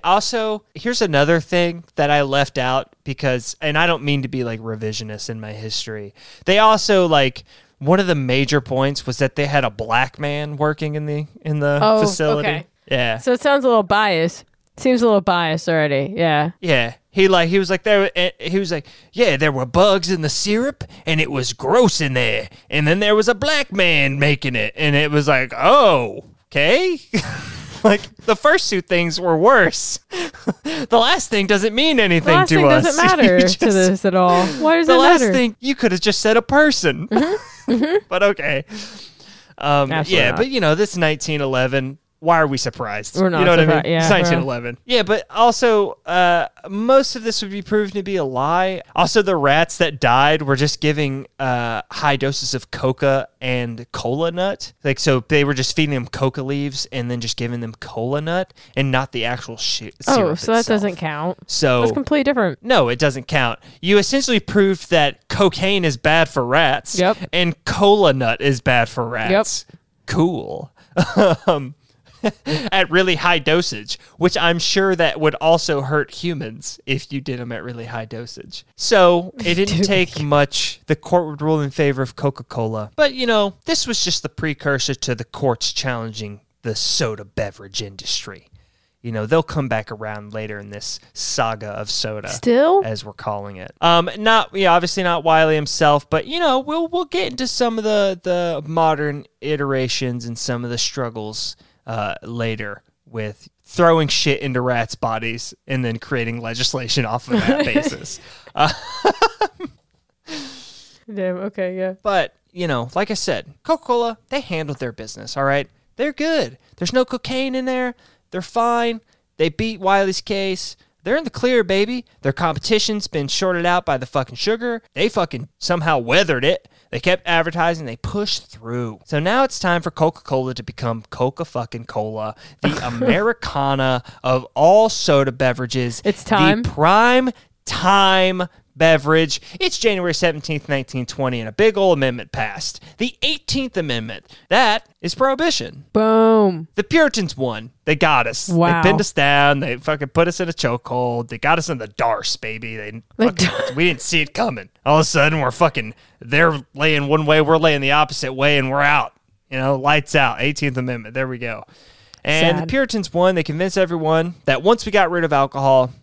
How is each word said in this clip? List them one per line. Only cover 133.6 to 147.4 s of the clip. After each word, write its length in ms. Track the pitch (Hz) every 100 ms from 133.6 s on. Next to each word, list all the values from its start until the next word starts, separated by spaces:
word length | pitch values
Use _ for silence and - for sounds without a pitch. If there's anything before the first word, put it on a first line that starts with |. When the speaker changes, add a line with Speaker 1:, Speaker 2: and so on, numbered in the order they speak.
| 139 135 131 123 - -
Speaker 1:
of 220 | 127 131 123
all 360 | 131 160 208 220
soda 420 | - - 143 135
beverages. 720 | 127 131 123 123 131 120 113 208
Speaker 2:
It's 180 | -
time. 380 | - 208 190 214
Speaker 1:
The 80 | 233
prime 640 | - 160 208 240 254 254 - _ _ -
time 800 | - 185 196 190 190 185 185 180 _ _ 139
beverage. 640 | 165 156 143 160 160 - - -
It's 180 | 381 -
January 360 | 226 196 175
seventeenth, 540 | 156 175 151 - 147 -
nineteen 360 | 139 131 127 120
twenty, 340 | - 131 123
and 80 | 110
a 20 |
big 260 | 107 220 202
old 200 | 190 151
amendment 340 | 131 120 -
passed. 500 | - 107 95 - - - -
The 180 | 240 -
eighteenth 540 | 285 294 - 269 262 185
Amendment. 480 | 151 117 110 107 - - -
That 380 | 262 233 220 - _
is 140 | 175 -
prohibition. 680 | 262 269 330 - - 139 -
Speaker 2:
Boom. 760 | 214 220 220 226 220 196 165 160 -
Speaker 1:
The 80 |
Puritans 520 | 202 320 294 220 175
won. 340 | -